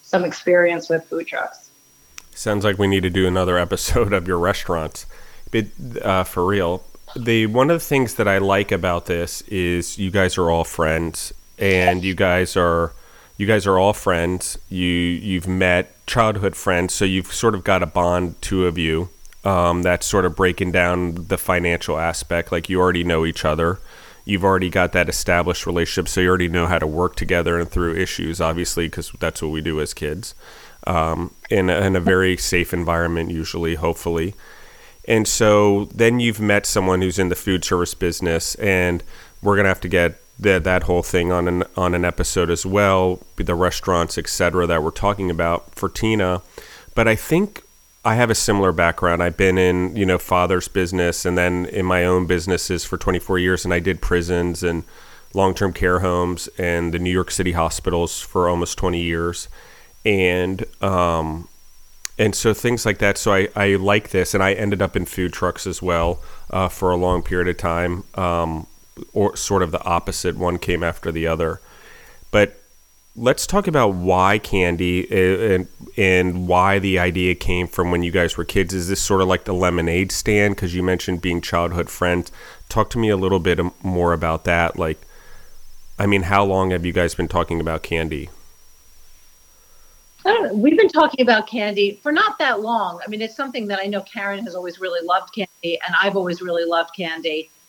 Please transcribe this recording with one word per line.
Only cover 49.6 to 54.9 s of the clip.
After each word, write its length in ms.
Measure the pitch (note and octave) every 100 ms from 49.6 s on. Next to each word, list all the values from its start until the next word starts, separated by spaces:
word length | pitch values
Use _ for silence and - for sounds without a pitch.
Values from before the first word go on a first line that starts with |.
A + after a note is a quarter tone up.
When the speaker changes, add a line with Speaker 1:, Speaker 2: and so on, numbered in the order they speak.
| F2+ F2+ F#2 F2+
Speaker 2:
you 80 | F#2
know, 120 | F2+
father's 520 | - F#2 F2+ F2+ -
business 560 | F#2+ F2 F#2 F2 D#2+ F#2
and 120 | F2+
then 280 | F2+ F2+ F2+
in 200 | G2 F#2
my 200 | F2+ F2
own 200 | F#2 F2
businesses 600 | F2+ F2 F2 - F2 -
for 120 | F#2
twenty-four 400 | - F2+ - F#2
years, 280 | F2+ F#2 F#2
and 80 |
I 60 | F2
did 200 | E2+ E2
prisons 640 | - F2+ E2+ F2+ F2 E2+
and 220 | F2 E2+ D#2+